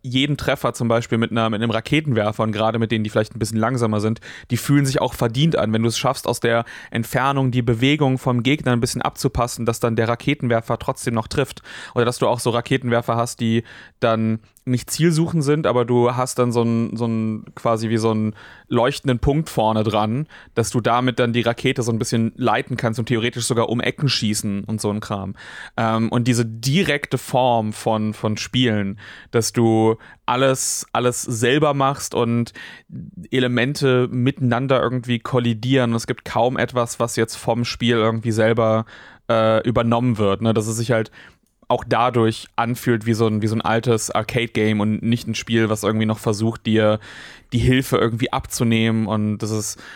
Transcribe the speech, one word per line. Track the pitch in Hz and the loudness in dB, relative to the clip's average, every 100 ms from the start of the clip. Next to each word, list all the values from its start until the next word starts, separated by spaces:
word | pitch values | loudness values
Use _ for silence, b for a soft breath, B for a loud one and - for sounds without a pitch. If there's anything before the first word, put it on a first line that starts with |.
jeden | 131 131 147 143 | -4 0 0 0
Treffer | - 131 123 | -2 -2 -2
zum | - 117 | -2 0
Beispiel | 117 - 113 | 0 0 -2
mit | 117 | 0
einer, | 117 113 | 0 0
mit | 107 | 0
einem | 117 | 0
Raketenwerfer | 110 - 147 156 110 104 110 | -2 0 0 2 2 0 0
und | 110 | -2
gerade | 104 110 113 | 0 0 0
mit | 110 | 0
denen, | 113 | 0
die | 104 | 0
vielleicht | 117 104 107 | 0 -2 -2
ein | |
bisschen | 110 110 | -2 0
langsamer | 110 131 113 107 | 0 2 0 2
sind, | 110 113 B B B | 0 -2 B B B
die | 120 | -4
fühlen | - 143 135 | 2 2 4
sich | 135 | 0
auch | 127 | -2
verdient | - 120 117 160 - | 0 -2 2 2 2
an, | 107 | 0
wenn | 110 | 2
du | 117 | 0
es | - | 0
schaffst, | 127 135 - | -2 -2 -4
aus | 120 | -2
der | 117 117 - B B | 0 0 -2 B B
Entfernung | 117 113 123 135 139 131 | -6 -2 0 0 2 0
die | 123 | 0
Bewegung | 120 113 135 147 135 131 | 0 2 2 2 2 0
vom | 131 123 | 0 0
Gegner | 120 151 127 | 2 0 2
ein | 120 | 0
bisschen | 120 120 | 0 -2
abzupassen, | 135 - 135 - 120 - 117 | -4 -2 -2 0 -2 -2 -4
dass | 117 | 0
dann | 117 113 | 0 0
der | 113 | 0
Raketenwerfer | 117 - 147 123 113 - 117 | 0 -2 -2 0 0 0 -4
trotzdem | - 131 127 | -4 -4 -2
noch | 113 - | -2 -2
trifft. | - 131 - B B B | -2 -4 -6 B B B
Oder | 123 | 0
dass | 117 - | 0 2
du | 113 | 0
auch | 120 | 0
so | 123 | 0
Raketenwerfer | 117 - 131 123 117 117 117 | -2 0 -2 2 0 0 -2
hast, | 117 - | -2 -2
die | 113 113 B B B - | 0 0 B B B -2
dann | 117 113 110 110 b _ 127 | 0 2 0 -2 b _ -4
nicht | 123 - | -4 -2
zielsuchend | - 170 160 170 165 | 0 2 2 2 0
sind, | 139 151 151 | 2 2 2
aber | 123 | 2
du | 120 120 120 | 2 4 2
hast | 123 127 - | 2 -2 0
dann | 123 | 2
so | 117 | 2
einen, | 117 113 113 113 | 2 0 -2 -2
so | |
einen, | 117 113 110 107 - | -2 -2 -2 -6 -10
quasi | - 117 113 110 | -6 -2 0 0
wie | 113 | 0
so | 113 | 2
einen | 110 107 B B B B | 2 -2 B B B B
leuchtenden | 120 123 - 135 123 | 2 2 0 -2 0
Punkt | 147 147 156 | 2 0 -2
vorne | - 107 110 | 0 2 2
dran, | 107 104 107 123 156 B B | 2 0 0 -2 -6 B B
dass | - 113 | -4 -2
du | 127 | 0
damit | 117 120 127 120 | 2 2 0 0
dann | 117 | 0
die | 117 | 2
Rakete | 117 117 127 135 | 0 0 -2 0
so | 117 | -2
ein | 110 | -2
bisschen | - 117 113 - | 0 0 0 0
leiten | 120 113 - 123 | 0 0 -2 -4
kannst | 120 113 | -4 -4
und | 110 | -2
theoretisch | 113 117 120 117 | -2 -2 -4 -2
sogar | 117 110 | 0 0
um | 120 | 0
Ecken | - - 139 | -2 -2 -2
schießen | - 107 104 107 101 | 0 -2 -2 -4 -6
und | 101 110 | -6 -4
so | 104 | -2
ein | 104 | -4
Kram. | - 101 95 - B B B - | -6 -8 -8 -12 B B B -2
Ähm, | 113 113 113 | 0 2 0
und | 123 120 | 0 2
diese | 117 113 | 2 0
direkte | 113 127 170 151 143 - 131 | -4 0 0 2 -2 -2 -6
Form | - 127 127 117 107 | -2 0 2 2 0
von, | - 117 110 107 | -4 -2 0 -2
von | 104 110 104 | -2 -4 -4
Spielen, | - 123 123 107 98 98 B B B | -4 0 2 2 -2 -6 B B B
dass | 120 110 | -2 0
du | 127 113 110 110 113 B B - | 2 4 4 4 2 B B -2
alles, | 123 135 131 - - - | 2 2 2 -2 -6 -4
alles | 117 123 120 | -2 0 -2
selber | - 113 120 147 151 | -6 0 2 4 2
machst | 143 135 143 - | 2 0 -2 -4
und | - 117 120 113 B B B B 127 104 - - | -2 0 0 -2 B B B B -16 -14 -16 -4
Elemente | 131 123 120 127 143 135 127 123 | 0 2 0 0 0 2 2 2
miteinander | 123 123 - 123 117 135 131 | 0 -2 0 0 0 2 2
irgendwie | 117 127 117 117 | 2 -2 -4 -4
kollidieren. | - 127 120 110 123 135 120 | 0 0 0 -2 0 2 2
Und | 113 | -2
es | - | -4
gibt | - | -8
kaum | - 113 120 131 | -4 0 0 0
etwas, | 120 123 117 - | -2 0 -2 -2
was | 117 - | -2 0
jetzt | 113 - | -2 -2
vom | - 117 | -2 -2
Spiel | 120 - 120 117 | -2 -2 2 2
irgendwie | 110 113 113 | 2 0 -2
selber, | 110 110 117 110 110 113 B B B - | 2 4 4 4 2 -2 B B B 0
äh, | 113 110 110 123 | 2 4 4 2
übernommen | 117 117 117 123 107 | 0 2 2 2 2
wird, | 101 98 | 2 2
ne? | 113 | 2
Dass | 110 107 | 2 0
es | 113 | -4
sich | 117 | 0
halt | 113 107 B B B _ _ - | 0 0 B B B _ _ -4
auch | 123 120 | -4 0
dadurch | 117 123 120 113 110 - - | 2 2 2 2 0 -8 -4
anfühlt | 117 120 123 117 110 | -2 -2 0 0 0
wie | |
so | 110 113 | 2 2
ein, | 107 | 2
wie | 107 | 0
so | |
ein | 113 | 0
altes | 95 113 123 110 - | 0 0 2 0 0
Arcade-Game | 107 107 120 117 113 107 107 | -2 -2 -2 -2 2 2 2
und | 107 107 | 0 0
nicht | 113 117 - | 0 -2 -2
ein | 110 | -8
Spiel, | - 113 110 | 0 2 2
was | 110 | 0
irgendwie | 101 110 | 0 0
noch | 110 110 | 0 0
versucht, | 117 104 113 113 113 | -2 0 -2 -2 0
dir | 110 107 107 B B B B B | 4 4 2 B B B B B
die | 120 | 0
Hilfe | 127 131 131 - | 4 2 2 2
irgendwie | 113 113 120 | 2 0 -2
abzunehmen. | 131 - - 117 113 113 110 104 | -4 -6 -2 2 2 2 0 0
Und | 107 107 104 | 0 0 -2
das | 107 | -4
ist | 110 101 - B | -4 -6 -10 B